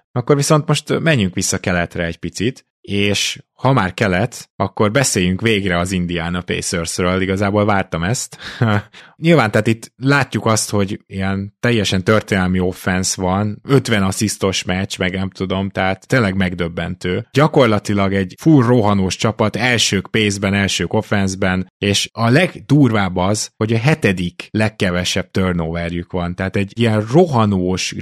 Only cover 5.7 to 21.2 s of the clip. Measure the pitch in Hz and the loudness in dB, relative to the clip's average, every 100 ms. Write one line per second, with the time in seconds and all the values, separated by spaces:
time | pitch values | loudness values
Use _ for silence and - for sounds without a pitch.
5.7 | 87 90 95 87 85 85 90 87 87 - | -2 0 -2 -2 -4 -4 -6 -4 -6 -4
6.7 | 90 82 - 90 92 95 95 101 104 104 | -4 -4 -2 0 0 0 0 0 2 2
7.7 | 98 - 80 87 127 - - - - 113 | 0 -2 -4 -2 -4 -6 -14 -14 -2 0
8.7 | 104 - - - - 160 160 110 - 110 | 0 -2 -20 -20 -4 4 4 4 2 2
9.7 | 113 - - 131 143 131 110 113 110 - | -2 -4 -4 2 2 0 -2 0 0 0
10.7 | 104 98 107 - 95 95 98 101 - 120 | -2 -2 -4 -10 -6 -4 -4 -6 -4 0
11.7 | 117 95 95 90 107 - 98 92 92 90 | 0 0 0 2 2 2 0 0 0 -2
12.7 | 90 98 92 90 - 92 95 107 104 - | -2 -2 -2 -2 -2 0 0 -2 -6 2
13.7 | 135 - 107 98 - 107 - 98 92 - | 2 2 0 0 0 -4 0 -2 -2 -2
14.7 | 90 98 - 92 95 95 - 95 95 98 | -4 -4 -4 -4 -2 -6 -6 -4 -4 -4
15.7 | 95 95 95 - 131 101 95 92 90 85 | -2 -2 -2 -2 0 0 0 -2 -2 -6
16.7 | 85 85 90 90 98 - 131 151 151 117 | -6 -8 -6 -4 -4 -2 2 4 6 4
17.7 | 104 - 101 98 98 92 - 160 147 117 | 2 0 0 0 0 -4 -2 4 6 6
18.7 | 123 104 101 92 - 110 - 107 101 127 | 4 4 2 0 0 -2 0 -2 0 0
19.7 | 117 - 98 - 113 104 101 98 101 98 | 0 0 -2 -2 0 0 0 0 0 0
20.7 | - 87 107 - 104 | -2 -2 -2 -2 -2